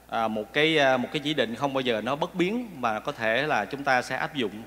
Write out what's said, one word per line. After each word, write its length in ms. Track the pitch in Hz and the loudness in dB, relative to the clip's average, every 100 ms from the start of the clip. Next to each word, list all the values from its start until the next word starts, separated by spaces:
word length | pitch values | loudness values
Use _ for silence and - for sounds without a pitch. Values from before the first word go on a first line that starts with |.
| - | -6
à, 180 | 113 113 | -2 0
một 260 | 110 107 | -2 -2
cái, 240 | 147 160 156 | 2 4 6
à, 200 | 135 127 | 4 4
một 120 | 123 | 0
cái 100 | 156 | -4
chỉ 100 | 143 | -2
định 220 | 151 113 117 | 0 0 0
không 180 | 143 | -2
bao 80 | 135 | 0
giờ 200 | 123 110 | 0 0
nó 140 | 113 147 | 0 -2
bất 200 | 175 180 | -4 0
biến, 340 | 175 240 240 151 | 0 0 -6 -4
mà 220 | 120 107 | -2 -2
có 120 | 147 | -4
thể 360 | 143 110 117 151 | -2 0 2 2
là 180 | 123 101 | 0 0
chúng 180 | 139 | -4
ta 180 | 143 127 | 2 2
sẽ 140 | 120 127 | 2 -4
áp 200 | 156 147 | -4 -2
dụng 160 | 107 107 | -4 -4